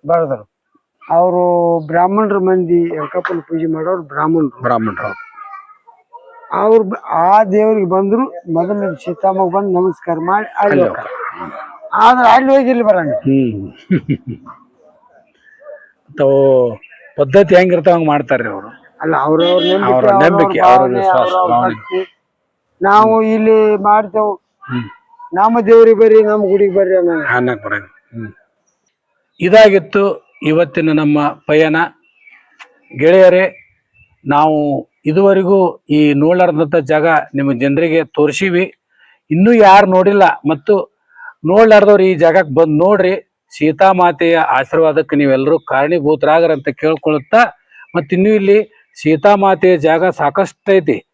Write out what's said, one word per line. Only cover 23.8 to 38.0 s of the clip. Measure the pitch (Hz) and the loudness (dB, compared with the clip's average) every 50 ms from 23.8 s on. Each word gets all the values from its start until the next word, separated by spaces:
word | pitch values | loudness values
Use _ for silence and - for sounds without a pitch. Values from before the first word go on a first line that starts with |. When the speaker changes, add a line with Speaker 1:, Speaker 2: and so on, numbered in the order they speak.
| 196 208 208 214 220 202 190 214 214 208 196 - _ _ _ _ - - 127 | 0 0 0 0 0 -2 -4 -4 -4 -4 -6 -8 _ _ _ _ -16 -10 -10
Speaker 2:
ಹ್ಮ್. | 123 117 104 - _ _ _ _ _ - - 165 | -10 -10 -12 -20 _ _ _ _ _ -20 -10 -4
Speaker 1:
ನಮ್ಮ | 180 202 220 233 240 | -2 0 0 0 0
ದೇವ್ರಿಗೆ | 220 196 226 226 226 226 226 202 | 2 4 6 6 8 6 6 4
ಬರ್ರಿ, | 226 220 214 220 214 | 4 4 4 4 4
ನಮ್ಮ | 208 214 214 208 | 2 0 -2 -2
ಗುಡಿಗೆ | 185 190 196 208 196 175 | 0 0 0 0 0 0
ಬರ್ರಿ | 196 196 185 190 | 0 0 2 0
ಅನ್ನೋ | 185 175 175 170 160 147 135 127 | 0 0 0 -2 -4 -4 -4 -2
Speaker 2:
ಅನ್ನಕ್ | 123 123 127 123 104 - | -2 -2 -2 -4 -6 -8
ಬರಂಗ. | 104 104 101 98 | -10 -10 -10 -10
ಹ್ಮ್. | - _ _ _ _ - 113 110 104 - _ _ _ _ _ _ _ _ _ _ _ _ _ _ _ _ _ _ _ _ _ | -14 _ _ _ _ -16 -16 -16 -16 -16 _ _ _ _ _ _ _ _ _ _ _ _ _ _ _ _ _ _ _ _ _
ಇದಾಗಿತ್ತು | 175 175 190 220 220 208 196 196 156 - - 202 202 202 170 - _ _ _ - - | -2 4 6 6 6 6 4 2 -2 -2 -4 -2 -2 -2 -4 -8 _ _ _ -8 -4
ಇವತ್ತಿನ | 151 156 165 170 151 - 180 160 160 | -2 0 0 -2 -2 -2 -4 -2 0
ನಮ್ಮ | 156 147 151 147 147 147 147 143 143 - _ | 0 0 0 0 0 0 -2 -4 -6 -8 _
ಪಯಣ. | - 151 151 160 156 151 160 170 165 _ _ _ _ _ _ _ _ _ _ _ _ _ _ - _ _ _ _ _ - 123 | -2 0 2 2 2 0 -2 -4 -4 _ _ _ _ _ _ _ _ _ _ _ _ _ _ -20 _ _ _ _ _ -10 -2
ಗೆಳೆಯರೇ, | 139 160 175 190 190 180 180 180 190 185 - - _ _ _ _ _ _ _ _ _ _ _ _ _ | 0 2 4 6 6 6 6 4 0 -2 -6 -12 _ _ _ _ _ _ _ _ _ _ _ _ _
ನಾವು | 143 143 143 151 160 156 151 147 147 139 135 - _ _ _ _ | -4 -2 0 0 0 0 -2 -2 -4 -6 -8 -10 _ _ _ _
ಇದುವರೆಗೂ | 156 156 180 196 196 196 190 190 180 196 196 185 170 - - _ - | -4 -2 0 2 2 2 2 0 0 0 0 0 -2 -4 -8 _ -2
ಈ | 147 151 151 147 143 | 0 0 2 2 2
ನೋಡ್ಲಾರ್ದಂಥ | 139 151 160 180 180 180 175 160 151 165 147 160 | 0 0 0 2 2 0 0 0 -2 -4 -2 -2
ಜಾಗ | 165 147 131 156 151 151 165 160 151 - - - | -4 -2 0 -2 0 0 0 0 0 -2 -4 -6
ನಿಮ್ಮ | 139 139 139 135 117 | -6 -4 -4 -4 -2
ಜನರಿಗೆ | 131 139 139 151 170 165 156 165 | -2 -2 -2 -2 -2 0 -2 -2